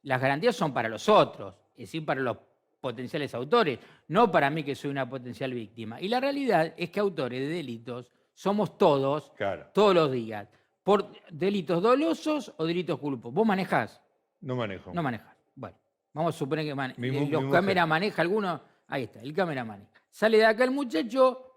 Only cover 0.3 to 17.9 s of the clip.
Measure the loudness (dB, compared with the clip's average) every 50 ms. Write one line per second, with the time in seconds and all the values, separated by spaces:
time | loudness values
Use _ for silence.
0.3 | 0 2 0 0 0 0 -2 -2 -2 -2 -2 -2 -4 -2 2 6 6 6 6 4
1.3 | -2 -14 -14 -16 -16 _ _ _ _ -20 -16 -10 -10 -8 -4 -4 -2 -2 0 -2
2.3 | -2 -4 _ _ _ _ _ _ _ _ -8 -8 -8 -8 -10 -8 -6 -6 -6 -6
3.3 | -6 -8 -2 2 2 2 2 2 -2 -6 -12 -20 -20 _ _ -2 4 4 4 6
4.3 | 6 4 4 4 2 -2 -4 -6 -6 -6 -6 -6 -4 -4 -4 -4 -6 -10 -10 -10
5.3 | -8 -6 -6 -6 -6 -8 -10 -12 _ -12 -12 -12 -10 -8 -4 -2 -2 0 0 -2
6.3 | -4 -2 0 2 4 4 2 2 -2 -8 -10 -6 -2 -2 -2 -2 -2 -2 -4 -4
7.3 | -4 -6 -4 -4 -6 -6 -8 -8 -12 -12 -12 -12 -12 -12 -14 _ _ _ _ _
8.3 | _ _ -2 0 0 2 0 -2 2 _ 6 6 6 6 4 2 0 -2 -4 -10
9.3 | _ -6 -4 -4 -4 -6 -10 -4 _ 4 6 6 6 6 4 4 0 -2 -4 -6
10.3 | -8 -10 -10 _ _ _ _ _ _ _ _ 2 2 2 2 -4 -14 -20 _ -18
11.3 | -8 -4 -2 -2 -2 -2 -2 0 0 2 4 4 4 4 2 0 -2 -2 -2 -2
12.3 | -2 -2 -4 -8 -6 -4 -4 -2 -2 -2 -2 -2 -4 -4 -4 -6 -6 -6 -8 -4
13.3 | -2 0 2 2 2 0 0 0 0 -2 -2 -2 -10 _ _ _ _ _ _ _
14.3 | _ _ -8 -6 -4 -4 -4 -6 -6 -10 -12 -10 -6 -4 -4 -4 -6 -8 -12 -20
15.3 | _ _ _ _ _ -16 -16 -16 -16 _ _ _ _ _ _ _ _ -4 -4 -4
16.3 | -2 -4 -4 -4 -4 -4 -4 -6 -4 -6 -6 -6 -6 -6 -4 -2 -2 -2 -2 0
17.3 | 0 -2 0 4 2 2 4 4 2 2 2 2